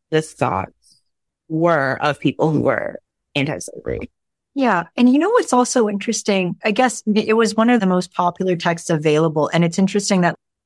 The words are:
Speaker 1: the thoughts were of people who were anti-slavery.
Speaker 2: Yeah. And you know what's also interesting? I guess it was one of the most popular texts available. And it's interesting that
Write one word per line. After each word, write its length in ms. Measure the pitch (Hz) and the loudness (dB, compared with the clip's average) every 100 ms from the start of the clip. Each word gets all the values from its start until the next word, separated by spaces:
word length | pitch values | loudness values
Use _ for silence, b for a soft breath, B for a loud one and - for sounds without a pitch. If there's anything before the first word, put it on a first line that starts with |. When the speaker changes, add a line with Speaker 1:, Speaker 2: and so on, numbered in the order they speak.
| _ | _
Speaker 1:
the 120 | 156 | -4
thoughts 800 | 156 - 127 95 95 _ _ _ _ _ _ _ - | -4 -4 -4 -2 -6 _ _ _ _ _ _ _ -8
were 500 | 160 170 160 135 131 | -2 2 2 0 -2
of 200 | 151 139 | -4 -2
people 300 | 147 - 156 | -2 0 0
who 100 | 151 | 0
were 400 | - 117 - - _ _ _ | 0 -2 -4 -10 _ _ _
anti-slavery. 760 | 143 139 101 - - - 62 - _ _ _ _ | -4 -4 -4 -10 -12 -10 -8 -10 _ _ _ _
Speaker 2:
Yeah. 300 | 277 262 185 170 - | -4 0 0 -2 2
And 160 | 247 | 4
you 60 | 277 | 4
know 120 | 349 | 2
what's 220 | 480 330 | 0 2
also 360 | 247 240 254 214 | 2 2 0 0
interesting? 680 | 202 214 214 - 196 180 - | -2 -4 -4 -2 0 -2 -4
I 80 | 220 | -4
guess 300 | 208 254 - - | 0 0 0 -2
it 280 | 208 214 | 0 2
was 200 | 220 220 | 2 2
one 160 | 214 226 | 2 2
of 100 | 240 | 2
the 60 | 190 | 2
most 260 | 185 180 | 0 -2
popular 440 | - 175 175 185 170 | -2 -2 0 -2 -2
texts 340 | 175 170 - | -2 -2 -2
available. 580 | 160 156 151 160 156 147 | 0 2 2 2 0 0
And 120 | 165 | 2
it's 140 | 170 170 | 0 2
interesting 440 | 196 208 202 196 | 0 0 0 2
that 120 | 175 143 _ _ | 2 -2 _ _